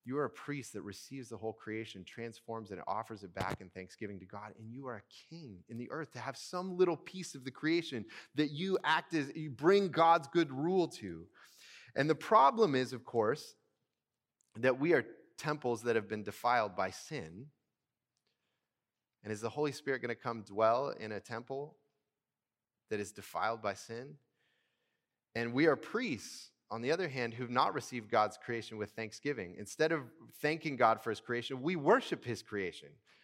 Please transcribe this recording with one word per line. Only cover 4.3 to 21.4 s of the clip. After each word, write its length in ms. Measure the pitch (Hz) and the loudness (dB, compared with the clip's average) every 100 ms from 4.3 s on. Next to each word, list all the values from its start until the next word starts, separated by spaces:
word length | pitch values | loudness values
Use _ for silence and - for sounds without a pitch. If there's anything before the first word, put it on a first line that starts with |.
| 104 107 - | -14 -14 -14
And 140 | 110 | -14
you 160 | 123 131 | -12 -10
are 80 | 107 | -10
a 340 | - - - | -14 -20 -20
king 280 | 165 143 92 - | -18 -16 -18 -12
in 100 | 117 | -10
the 140 | 123 | -8
earth 220 | 151 151 | -8 -8
to 60 | 120 | -8
have 180 | 131 127 | -8 -10
some 400 | - 180 185 180 | -8 -6 -6 4
little 180 | 180 156 | 4 4
piece 400 | - 185 170 139 | -4 -10 -10 -8
of 80 | |
the 80 | 131 | -10
creation 540 | - 156 170 160 123 98 - - - | -4 2 2 0 -6 -8 -14 -12 -2
that 160 | 151 | -2
you 260 | 151 190 180 | 0 -2 0
act 300 | 151 160 - | 2 2 2
as, 180 | 160 139 165 | -2 -2 -6
you 140 | 156 | -8
bring 400 | 123 151 202 190 | 2 6 6 6
God's 380 | 151 165 165 135 | 6 8 8 6
good 240 | 170 151 | 2 2
rule 360 | 131 160 190 160 | 2 2 4 2
to. 380 | - 98 82 90 _ - - - - - - | -2 -10 -10 -12 _ -20 -20 -20 -20 -10 0
And 140 | 147 | 2
the 60 | 156 | 2
problem 600 | - 220 277 226 202 131 | 8 10 10 8 4 4
is, 180 | 127 | 0
of 100 | 123 | -4
course, 520 | - 117 107 147 - - _ _ _ _ _ _ _ _ _ 110 | -2 2 2 2 -4 -20 _ _ _ _ _ _ _ _ _ 0
that 200 | 131 127 | 2 4
we 140 | 156 | 4
are 120 | 151 110 - - - | 4 2 -10 -20 -8
temples 460 | 156 151 127 113 | -4 -2 -2 -2
that 120 | 120 113 | 2 0
have 120 | 101 | 0
been 160 | 107 | -6
defiled 520 | 101 - 120 123 104 92 | -6 -4 2 2 2 -2
by 160 | 95 | -4
sin. 560 | - - 147 80 90 147 _ _ _ _ _ _ _ _ _ _ _ _ _ _ _ _ _ | -4 -10 -10 -10 -12 -18 _ _ _ _ _ _ _ _ _ _ _ _ _ _ _ _ _
And 100 | 104 | -8
is 80 | 104 | -4
the 80 | 113 | -4
Holy 240 | 127 147 | -2 -2
Spirit 280 | 135 - 131 | -2 -4 -4
gonna 140 | 120 117 | -2 -4
come 280 | 127 113 | -4 -6
dwell 460 | 98 101 113 120 139 - | -8 4 4 6 0 -6
in 140 | 110 | -8
a 80 | 104 | -8
temple 560 | - 117 | -8 -10